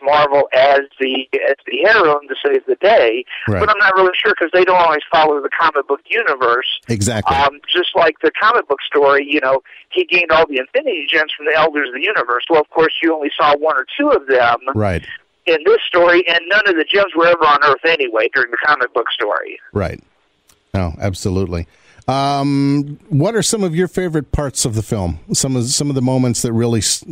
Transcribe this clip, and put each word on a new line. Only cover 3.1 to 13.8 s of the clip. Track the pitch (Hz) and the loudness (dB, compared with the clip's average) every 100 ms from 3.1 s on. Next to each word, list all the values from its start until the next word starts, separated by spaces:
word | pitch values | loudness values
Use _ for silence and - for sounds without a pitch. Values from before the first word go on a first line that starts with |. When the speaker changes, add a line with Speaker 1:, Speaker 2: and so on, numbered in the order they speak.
| 120 - - - | 0 -6 -10 -4
Speaker 2:
Right. | 98 | -2
Speaker 1:
But | 208 | 0
I'm | 208 | 2
not | 202 | 2
really | 190 185 175 | 4 2 0
sure | 220 | -2
'cause | 196 165 | -2 0
they | - | 2
don't | 180 185 | 4 4
always | 170 151 - | 2 0 0
follow | 165 156 147 | 0 2 0
the | 135 | -2
comic | - 165 147 - | -2 0 0 -2
book | 139 - | -4 -4
universe. | 202 208 135 123 120 - - - | -4 -2 0 0 0 -2 -6 -6
Speaker 2:
Exactly. | 113 101 110 - - | -4 -2 -2 -2 0
Speaker 1:
Um, | 139 143 - | 0 -2 -4
just | 175 180 | -2 -2
like | - 165 156 | 2 0 0
the | 160 | -4
comic | - 214 240 - | 0 0 0 -2
book | 139 | -6
story, | - 147 143 139 143 | -2 2 2 2 0
you | 147 | -2
know, | 135 135 - - - | 0 -2 -4 -20 -8
he | 175 170 | -4 0
gained | 175 170 | 0 2
all | 160 160 | 2 2
the | 131 | -2
Infinity | 131 262 302 175 143 | -4 -4 -4 -6 -2
Gems | 160 156 - | -2 -2 -4
from | 151 | -2
the | |
Elders | 156 160 147 131 | 2 2 0 -4
of | |
the | 127 | -4
Universe. | 190 175 120 120 120 | -4 -2 -2 -4 2
Well, | 160 | 0
of | 147 | 2
course, | - 160 - | 0 0 0
you | 165 | -2
only | 160 143 - | -2 -4 0
saw | 151 143 | 0 2
one | 156 | 0
or | 139 | -2